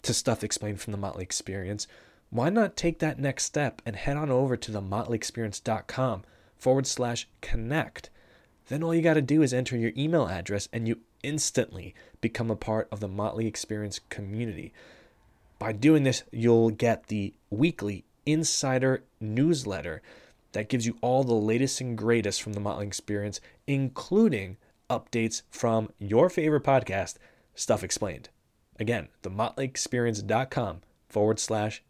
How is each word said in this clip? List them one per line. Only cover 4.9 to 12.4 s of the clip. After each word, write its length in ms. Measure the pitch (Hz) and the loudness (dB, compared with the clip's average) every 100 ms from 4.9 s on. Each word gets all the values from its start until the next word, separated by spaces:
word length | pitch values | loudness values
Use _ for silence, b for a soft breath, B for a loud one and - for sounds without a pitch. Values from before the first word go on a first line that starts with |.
| 101 113 113 | -4 -2 -2
experience 460 | - - 113 95 | -4 -4 -6 -4
dot 260 | - 110 - | -2 -2 -2
com 360 | - 131 98 - b b b | -2 -2 -2 -10 b b b
forward 280 | - 131 131 | 2 2 2
slash 440 | - 123 120 - _ | -2 -2 -4 -8 _
connect? 680 | - 113 113 151 - - - b b b b b _ | -4 -2 0 -2 -4 -10 -20 b b b b b _
Then 160 | 139 | -4
all 100 | 165 | 0
you 80 | 165 | 4
gotta 200 | 165 156 | 6 4
do 200 | 131 151 | 4 4
is 120 | 143 | 6
enter 240 | 123 120 123 | 4 0 0
your 160 | 113 - | -2 0
email 320 | 147 165 107 | 2 2 2
address 400 | 90 85 101 - | -2 -4 -4 -4
and 120 | 117 113 | -4 -2
you 140 | 113 _ _ | -2 _ _
instantly 720 | 131 151 - - - 95 85 B B B | -6 -2 0 0 -2 -4 -14 B B B
become 320 | 117 - | -4 -2